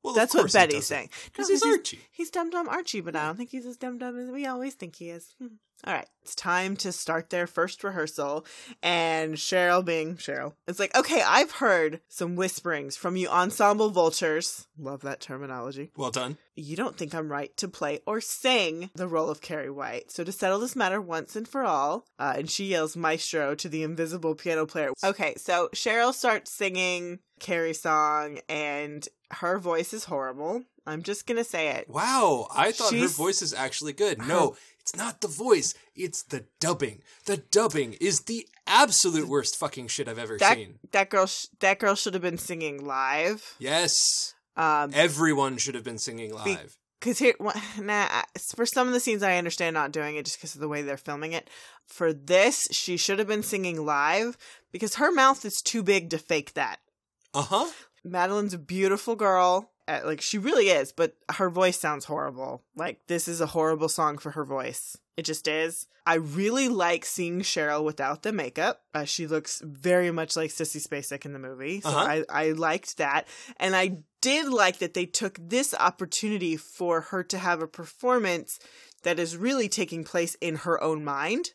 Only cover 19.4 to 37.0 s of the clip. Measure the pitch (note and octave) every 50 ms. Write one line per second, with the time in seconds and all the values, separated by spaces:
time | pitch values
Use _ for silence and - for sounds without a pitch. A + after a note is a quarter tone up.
19.4 | - - F3 D3+ C3+ C3+ C#3 C#3 C3+ A#2 A2+ B2 - - - - E3+ E3+ F#3+ -
20.4 | - F#3+ F#3+ G3+ A3+ B3 - C4+ A3+ F#3 F#3 G#3 G3+ E3+ E3 E3 D#3+ - - G#3+
21.4 | A3+ - - C#4 C4 A3 E3 C#3 C3+ D3 E3 A3+ - _ _ _ - C#3+ C3 -
22.4 | C#3+ E3 - - G3 G3 F#3+ E3 D#3 D#3 D#3 E3+ E3 D#3+ D#3+ D#3+ - - - D#3+
23.4 | D3 C#3 C#3+ D3 - F3 D3+ D#3 D#3 D3+ E3 E3 E3 D#3+ E3 F3+ E3 E3 D#3+ D#3
24.4 | - F3+ E3 D#3+ D#3 D#3 - E3+ D3+ C3+ C3+ - - F#3+ G3 - G3 D3+ - -
25.4 | - - F3+ F3 F3 - - - - A#3+ A3 A#3 A#3 B3 C4 - - B3 A3 G#3
26.4 | - - - - G#3 G3 F#3 F#3 F#3 F3+ F3+ F3 F3 F3 F3 F#3 _ _ _ _
27.4 | - - F#3 E3+ E3 E3 D#3+ - - E3 D#3 D#3 D3+ D3+ D3+ D3+ D3+ D3+ D3 C#3
28.4 | - _ D#3 D3+ D3+ D3 C#3+ C#3+ D3 D3 D3 D3 D3 - _ _ _ _ - -
29.4 | - E3+ F#3 G3 F3 F3+ E3+ E3 F3 - - D#3 - - F3+ C#3 C3 C3 B2+ C3+
30.4 | D3 E3 G3 A#3+ B3 _ _ _ _ - D#3 D#3 E3+ F#3 G3+ G#3 - - A#3+ A3+
31.4 | A#3 - - E3+ D#3+ D3+ C3 - - - A#2+ D3 F#3 A#3+ C4+ C4 A3+ F#3 D3 B2
32.4 | A2 - - - D#3+ G#3 A3+ - A#3+ G#3+ - - B2 - - C#3+ D#3+ F#3 F#3+ -
33.4 | - D#3 - - C3 C3 - - D3 D3+ C#3 C#3+ G3+ G#3 E3 G#2 A2+ C3 E3 F3+
34.4 | B3+ G3 - - - - _ _ _ - - E3+ G#3+ A#3+ - _ - G3 D3+ -
35.4 | G#3+ B3+ A3 E3 - - - - - _ _ - F#3 E3+ - - - _ - C3
36.4 | A#2+ _ _ _ - E3 F3 - C#3 A#2+ G#2 -